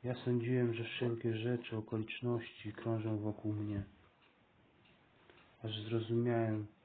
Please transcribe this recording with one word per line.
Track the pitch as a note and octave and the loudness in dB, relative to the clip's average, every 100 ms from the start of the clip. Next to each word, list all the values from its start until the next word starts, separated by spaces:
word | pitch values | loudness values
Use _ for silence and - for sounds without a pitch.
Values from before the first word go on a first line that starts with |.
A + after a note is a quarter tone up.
Ja | B2 B2 | -4 -2
sądziłem, | B2+ B2 A#2 B2+ A#2+ | 2 2 4 4 4
że | A2+ | 2
wszelkie | A#2 - A#2+ A#2 A#2+ A2 | -4 -2 0 0 0 0
rzeczy, | A#2 B2 - A2 | 0 -2 -2 -6
okoliczności | A2 A2 A2 - A#2+ A#2+ A#2 - G#2+ | -2 -2 -2 -2 0 0 -2 -10 -10
krążą | - A2+ A2+ A2 G#2+ | -6 -2 0 0 0
wokół | G#2+ G#2+ G#2+ | -2 -2 -2
mnie, | G#2 G#2 G2+ G2+ - - _ - _ _ _ _ _ - - _ _ - - - - | -2 -2 -2 -4 -14 -20 _ -20 _ _ _ _ _ -20 -20 _ _ -20 -20 -20 -10
aż | A2+ G#2 | -6 -6
zrozumiałem | G#2+ A#2 G#2+ A#2 A#2+ A#2 A2+ A2 G#2+ - | -2 -2 2 2 4 4 4 2 -2 -12